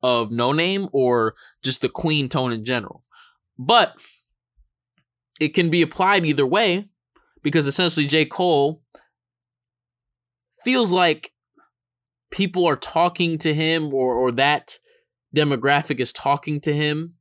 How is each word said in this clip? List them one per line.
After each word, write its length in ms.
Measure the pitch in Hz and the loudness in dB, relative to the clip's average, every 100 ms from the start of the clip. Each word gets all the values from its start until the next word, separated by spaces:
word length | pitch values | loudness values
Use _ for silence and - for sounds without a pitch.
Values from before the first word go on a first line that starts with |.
of 280 | 127 123 110 | 2 0 0
Noname, 600 | 117 120 147 175 196 196 | -2 0 0 0 -2 -2
or 440 | 143 127 120 110 - - _ | 0 2 2 0 -4 -20 _
just 180 | - - | -6 -2
the 80 | - | -4
Queen 400 | - 160 151 131 | -4 -2 -2 -2
tone 220 | 147 127 | -2 -2
in 140 | 117 110 | -4 -4
general. 380 | 123 107 - _ _ - _ _ - | -6 -6 -16 _ _ -20 _ _ -16
But 380 | 127 233 190 - - _ _ _ _ _ _ _ _ _ _ _ _ - | 0 2 2 -4 -20 _ _ _ _ _ _ _ _ _ _ _ _ -4
it 100 | 156 | -2
can 200 | 156 170 | 0 2
be 120 | 175 | 2
applied 440 | 160 - 190 202 165 | 0 2 2 2 2
either 200 | 139 135 | 0 2
way, 420 | 180 220 175 208 _ _ _ _ _ | 2 0 0 -6 _ _ _ _ _
because 260 | 151 160 143 | -2 0 0
essentially 380 | 139 180 - 147 | 0 0 0 2
J. 200 | 156 156 | 2 0
Cole 560 | - 180 151 143 160 _ - _ _ _ _ _ _ _ _ _ _ _ _ _ _ _ _ | 0 2 2 2 -2 _ -20 _ _ _ _ _ _ _ _ _ _ _ _ _ _ _ _
feels 280 | - 254 220 | -2 0 2
like 420 | 185 175 156 - _ _ _ _ _ _ _ _ _ _ | 2 2 0 -6 _ _ _ _ _ _ _ _ _ _
people 340 | - 190 180 175 | -4 -4 0 0
are 100 | 139 | 0
talking 600 | - - 175 175 170 160 | -2 0 0 0 -2 0
to 140 | 160 | -2
him, 400 | 151 160 165 151 | 0 0 0 -2
or, 220 | 135 127 120 | -2 0 0
or 160 | 127 | 0
that 480 | 120 139 147 - - _ _ _ _ _ 139 | 2 2 0 -4 -16 _ _ _ _ _ -2
demographic 640 | 147 139 135 143 147 131 | 0 0 2 2 0 -4
is 140 | 123 | -4
talking 480 | - - 143 - 147 | -4 -2 -2 -2 -6
to 120 | 151 | -2
him. 420 | 147 151 151 170 175 | -2 -2 -4 -8 _